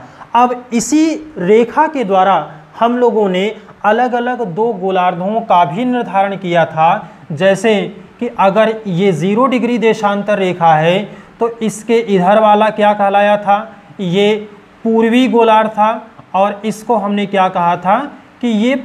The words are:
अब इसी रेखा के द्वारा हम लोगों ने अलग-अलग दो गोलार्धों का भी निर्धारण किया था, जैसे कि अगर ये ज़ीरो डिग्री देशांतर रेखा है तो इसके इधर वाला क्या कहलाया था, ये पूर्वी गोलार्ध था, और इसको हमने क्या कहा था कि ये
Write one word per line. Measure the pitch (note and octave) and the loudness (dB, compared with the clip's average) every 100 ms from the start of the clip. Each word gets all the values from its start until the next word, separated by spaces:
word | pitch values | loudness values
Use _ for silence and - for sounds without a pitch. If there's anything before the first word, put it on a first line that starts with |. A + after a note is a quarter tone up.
| - - - | -10 -20 -4
अब | A#3 B3 B3 - | 0 0 -2 -6
इसी | A#3 - D4+ D#4+ D4+ - - | -6 0 0 0 -2 -10 -6
रेखा | F3+ A3 A#3 C#4+ D#4 | 2 2 2 0 0
के | D4 | -2
द्वारा | G3+ F#3+ F#3+ F3 D3+ - - - | 0 2 2 0 -2 -12 -18 -2
हम | A#3 B3 | -2 0
लोगों | A#3+ G#3+ G3+ | 0 0 0
ने | F3+ G#3 - - - | 0 -4 -6 -16 -4
अलग-अलग | G3+ A3+ B3 A#3+ A#3+ B3 G#3 | -2 0 0 -2 -4 -6 -6
दो | E3 A#3 | -4 -4
गोलार्धों | G3 F#3+ F#3+ F3+ F3 F#3 A3+ | -2 -4 -2 -2 -2 -4 -4
का | A3 F3+ F3 | 0 2 2
भी | E3+ | -2
निर्धारण | B3 B3 G3 F#3+ G3 G3 | -4 -4 -2 -2 -2 -4
किया | F3+ E3+ D#3+ | -2 0 0
था, | D#3 E3 G#3 - - - | 0 0 0 -6 -18 -12
जैसे | D3 F#3+ F#3+ A3+ G#3 F3+ - - - | -2 0 2 0 0 -2 -10 -20 -10
कि | A#3+ - | -6 0
अगर | G3 G3 A3 A3 G3+ | 2 2 0 -2 -4
ये | E3+ G3+ | 0 0
ज़ीरो | D#3 F3+ G#3 C4 | 0 0 2 2
डिग्री | B3 A3+ A#3+ | 0 -2 0
देशांतर | A3 G#3+ G#3 G3+ G3+ G3 | 0 0 0 -2 -2 -2
रेखा | F#3 F3 E3 | -2 0 2
है | D#3 D#3+ F#3+ G3+ - - - | 4 2 0 -4 -14 -16 -4
तो | A#3 A3+ | -4 -2
इसके | A3 - - A#3 G#3+ | -6 -6 -2 0 0
इधर | F#3+ F3+ A3 | 0 2 4
वाला | G#3+ G#3 A3 | 4 4 2
क्या | G#3+ G#3 | 2 0
कहलाया | G#3 G3 G3+ G#3 G#3 | 2 2 2 2 2
था, | F#3+ G3+ A3 - - - | 2 0 -2 -16 -18 -8
ये | F#3 F#3 G#3 G#3+ G#3 - - - | -2 0 2 0 -6 -18 -20 -8
पूर्वी | A3+ A3+ A3+ B3 B3+ | -2 2 2 2 2
गोलार्ध | A#3 A3+ A3 G#3+ | 2 4 4 2
था, | G#3 G#3+ A#3 - - - | 0 -2 -2 -8 -20 -6
और | F#3 G3+ G3+ | -2 -2 -2
इसको | A3 - - A3 | -8 -6 -2 -2
हमने | G3+ G3+ G3 | -2 -4 -2
क्या | G3+ F#3 | 0 0
कहा | F#3 E3+ F3+ | 0 0 0
था | F3+ A3 C#4+ - - - | 0 -2 -2 -14 -20 -8
कि | A#3+ | -4
ये | G#3+ A#3+ C#4 | 0 0 -2